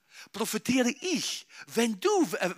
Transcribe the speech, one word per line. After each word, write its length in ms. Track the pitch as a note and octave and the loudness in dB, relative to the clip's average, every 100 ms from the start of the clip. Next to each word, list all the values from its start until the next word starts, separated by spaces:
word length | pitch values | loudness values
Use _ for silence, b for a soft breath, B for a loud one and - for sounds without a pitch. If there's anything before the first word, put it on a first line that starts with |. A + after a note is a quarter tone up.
| B B B | B B B
profitiere 560 | G3+ A3 A3 - B3+ B3 | -6 -4 -2 0 2 2
ich, 580 | B3 F#4 C#4 - - - B B | 0 -2 -2 -2 -8 -12 B B
wenn 340 | - A#3 G3+ | 0 0 2
du 320 | F#4+ G#4 A#3+ | 2 4 2
w-, 60 | G3 | 0
äh, 160 | F3+ | -2